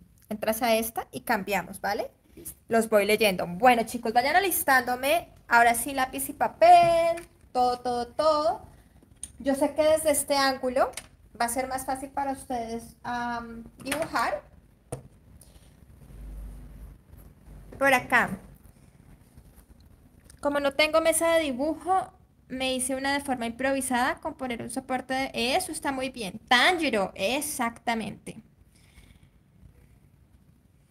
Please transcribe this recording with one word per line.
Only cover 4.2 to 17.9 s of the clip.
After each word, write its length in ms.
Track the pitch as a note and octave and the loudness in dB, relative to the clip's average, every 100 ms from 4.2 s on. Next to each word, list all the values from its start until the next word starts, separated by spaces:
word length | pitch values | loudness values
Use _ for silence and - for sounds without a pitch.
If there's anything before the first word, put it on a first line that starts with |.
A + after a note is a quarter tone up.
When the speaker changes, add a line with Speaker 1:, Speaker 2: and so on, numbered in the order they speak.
| C4+ E4+ | 2 2
Speaker 1:
alistándome. 960 | G4 - - C4 B3 B3 C4+ E4+ E4+ - - | 2 0 2 2 2 -2 0 0 -2 -14 2
Ahora 260 | A#3 A#3 | 6 6
sí, 200 | A#3 D4 | 4 -2
lápiz 340 | C#4 C4 C4+ C4+ | -2 -4 -4 -8
y 60 | |
papel. 920 | - A3+ - E4 F4 E4+ E4 E4 E4+ E4+ _ _ | -4 -2 6 10 10 8 4 2 -2 -8 _ _
Todo, 260 | B3+ B3 B3 | 0 0 0
todo, 300 | B3 A#3+ A#3+ | -4 -4 -6
todo. 520 | - D4+ G#3 D#4 G4+ - - _ - - - - - | 0 2 4 2 -2 -8 -20 _ -20 -20 -18 -18 -6
Yo 160 | A#3+ | -2
sé 180 | C4 D4 | 0 0
que 100 | D4+ | 2
desde 280 | D4+ D#4 D#4+ | 2 4 2
este 260 | D4 - C#4+ | 0 0 2
ángulo 540 | C4+ C4 B3+ B3 A4 - - _ - - | 2 0 -2 0 0 -2 -18 _ -14 -6
va 60 | A#3 | -4
a 20 | |
ser 200 | C4 C4 | -2 -4
más 180 | C4 C4 | -6 -6
fácil 240 | C4+ C#4 | -8 -8
para 220 | - C#4 | -6 -6
ustedes, 640 | C4+ - B3 A3+ A#3 A#3 - | -6 -8 -8 -6 -10 -12 -16
am, 600 | - A#3+ A#3+ A#3 A#3 A#3 A3+ - | -10 -6 -6 -8 -10 -16 -18 -14
dibujar. 600 | C4 C#4+ D#4+ C4+ B3+ D5 - - _ _ - - - - - - - - - - - - - - - - - - - - - - _ - - - - - - - | -8 -6 -4 -2 -2 -4 -10 -20 _ _ -16 -16 -16 -20 -20 -20 -20 -20 -20 -20 -20 -20 -20 -18 -16 -14 -14 -16 -18 -18 -20 -20 _ -20 -20 -20 -20 -20 -14 -2
Por 160 | C#4 | 2